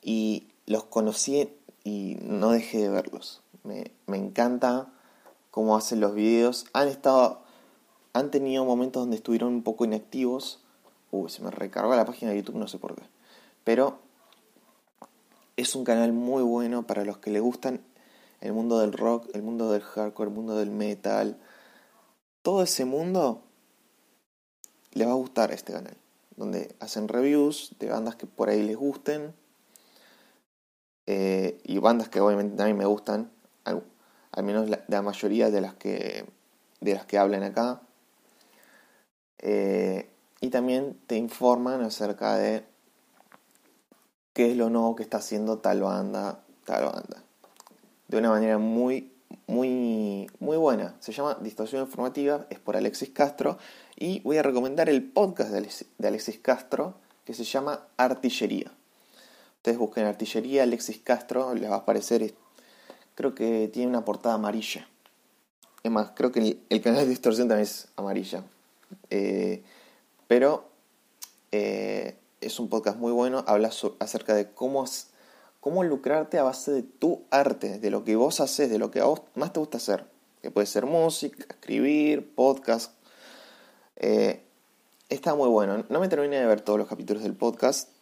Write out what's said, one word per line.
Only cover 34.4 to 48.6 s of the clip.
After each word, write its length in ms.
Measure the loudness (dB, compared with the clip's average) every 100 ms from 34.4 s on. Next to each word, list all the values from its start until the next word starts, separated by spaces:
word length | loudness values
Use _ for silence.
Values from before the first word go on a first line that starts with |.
menos 240 | -2 0 0
la, 160 | -2 -2
la 140 | -2
mayoría 480 | -2 -2 0 2 4
de 100 | 2
las 140 | -2
que, 500 | -6 -6 -6 -6 -8 -14 _ _ _ _ _
de 140 | -2
las 100 | -2
que 140 | 0 2
hablan 240 | 4 2
acá. 400 | -2 -2 -2 -4 -12 _ _ _ _ _ _ _ _ _ _ _ _ _ _ _
Eh, 680 | -2 0 2 2 0 -2 -6 _ _ _
y 100 | -2
también 480 | 0 0 0 -2 -8 _
te 100 | -2
informan 640 | -2 2 4 4 2 -2
acerca 540 | -4 -4 -4 -2 0 2
de 280 | 2 -2 -6 _ _ _ _ _ _ -20 _ _ _ _ _ _ _ _ _
qué 180 | 2 2
es 60 | 4
lo 140 | 2
nuevo 240 | 2 0 0
que 60 |
está 160 | -4 -6
haciendo 400 | -4 -4 -2 0
tal 240 | 0 2
banda, 640 | 0 -2 -4 -4 -6 -8 _ _
tal 200 | -4 -2
banda. 400 | -2 -4 -12 -16 -20 _ -20 _ -20 _ _ _ _
De 120 | 0
una 120 | 2
manera 280 | 4 4
muy, 540 | 2